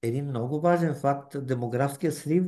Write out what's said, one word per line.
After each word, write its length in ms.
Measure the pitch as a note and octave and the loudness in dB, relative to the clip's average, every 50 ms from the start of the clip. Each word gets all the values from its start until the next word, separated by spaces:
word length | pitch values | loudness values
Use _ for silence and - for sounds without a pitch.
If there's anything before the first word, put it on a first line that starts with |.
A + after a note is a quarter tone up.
един 240 | - A#2 A#2 C3+ C#3+ | -2 -2 -2 -2 -4
много 360 | C#3+ C3+ A#2 A#2 B2+ C#3+ D3+ | -4 -4 -4 -2 -2 -2 0
важен 340 | D#3 F3 F3 E3+ E3+ D#3+ C#3+ | 4 4 4 4 4 0 0
факт – 500 | - - C#3 C#3 C#3+ - - - D3 C3 | 0 2 0 0 0 -2 -8 -8 -8 -4
демографския 680 | B2+ C3 B2 A#2+ A#2+ A#2 B2 C3+ C#3 C#3 - - E3 | -2 -2 -2 -2 -2 0 0 0 0 0 -2 -2 -2
срив 320 | C#3+ - - D3 D#3 F3+ F#3 | -2 -2 -2 2 2 2 2